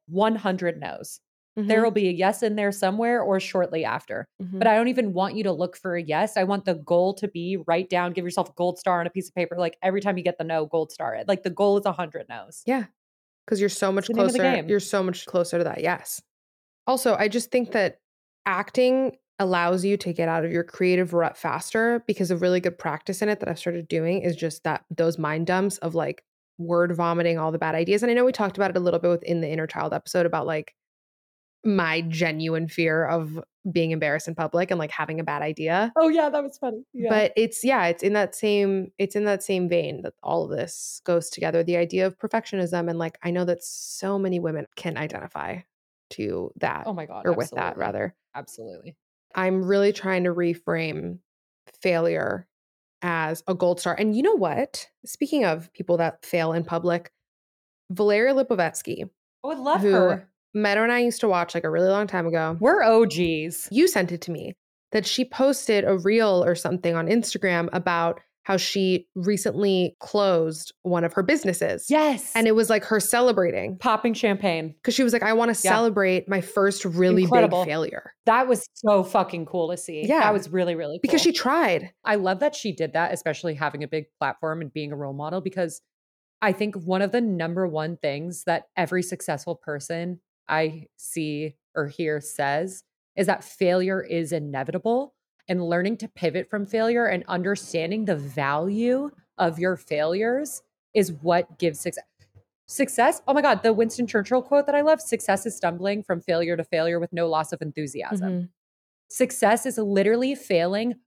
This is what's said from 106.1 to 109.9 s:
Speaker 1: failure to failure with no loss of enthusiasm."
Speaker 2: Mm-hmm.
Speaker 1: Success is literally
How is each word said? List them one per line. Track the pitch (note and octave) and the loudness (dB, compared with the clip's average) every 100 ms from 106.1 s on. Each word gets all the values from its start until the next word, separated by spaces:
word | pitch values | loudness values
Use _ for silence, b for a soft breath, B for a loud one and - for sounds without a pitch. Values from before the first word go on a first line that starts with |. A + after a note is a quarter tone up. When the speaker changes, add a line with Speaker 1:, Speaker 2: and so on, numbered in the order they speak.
| E3+ | -6
Speaker 1:
failure | - E3+ E3+ E3+ | 0 0 0 -2
to | D#3+ | -2
failure | E3 E3 E3+ | 0 0 0
with | E3+ | -2
no | F3 E3+ | -2 0
loss | D#3 D#3 | 0 -2
of | - | -6
enthusiasm." | D#3 C#3+ D3+ C3+ F2 G3+ F#3+ | -8 -6 -8 -6 -6 -4 -2
Speaker 2:
Mm-hmm. | F3+ F3 _ _ _ _ _ _ | -4 -6 _ _ _ _ _ _
Speaker 1:
Success | - B3+ B3+ G#3 A3+ C4+ | -2 -2 2 2 2 0
is | A#3 | -4
literally | G#3 | 0